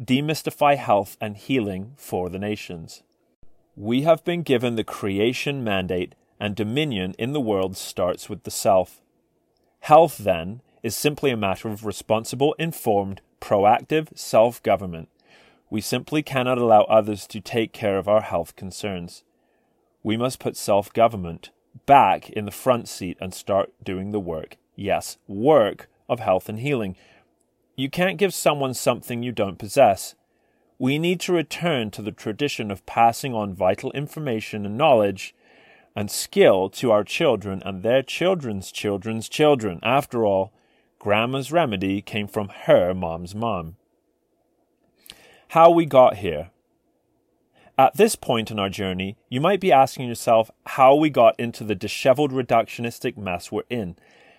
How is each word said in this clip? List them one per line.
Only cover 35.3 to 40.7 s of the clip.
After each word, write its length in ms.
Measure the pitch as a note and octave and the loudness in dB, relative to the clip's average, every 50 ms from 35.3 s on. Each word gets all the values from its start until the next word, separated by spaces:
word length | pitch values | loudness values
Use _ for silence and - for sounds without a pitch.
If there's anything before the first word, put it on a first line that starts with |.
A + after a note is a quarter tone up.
| _ _ _ _ _ _ _ _ - _ _ _ - | _ _ _ _ _ _ _ _ -20 _ _ _ -10
and 160 | A2+ G#2 G2+ | -8 -8 -6
skill 580 | - - - - - G3 F#3+ C#3+ G#2 F#2+ F#2+ G2 | -6 -8 -8 -4 2 6 6 6 6 6 2 -2
to 220 | - - - B2 | -4 -2 2 4
our 120 | A2 G#2 G#2 | 4 4 2
children 580 | - - - E3+ D3+ A#2 G2 F2+ G2+ G2 F#2+ - | 0 -2 0 2 2 2 0 -2 -6 -8 -8 -8
and 160 | G2 G2 F#2 | -10 -10 -4
their 220 | F#2 A2 B2 C3+ C3+ | -2 2 2 2 0
children's 680 | - - - E3 F3+ F#3+ F3+ C#3 A#2 G#2 F#2+ F#2 - | -2 -6 -2 0 0 0 0 -2 -6 -8 -8 -8 -10
children's 580 | - - - G#2+ G2+ G2 F#2 A2 A2 A2+ G#2+ - | -12 -6 -4 -4 -4 -4 -4 -6 -8 -8 -8 -6
children. 500 | - - D3+ D3+ D3 B2+ A2 G2+ F2 E2 | 0 2 4 4 4 4 2 -4 -6 -4
After 440 | - A2+ B2+ C#3 C#3 - - A#2+ A2+ | -2 0 0 0 0 0 -2 0 2
all, 260 | G#2 G2 F#2+ F#2+ G2+ _ _ _ _ | 2 2 2 0 -2 _ _ _ _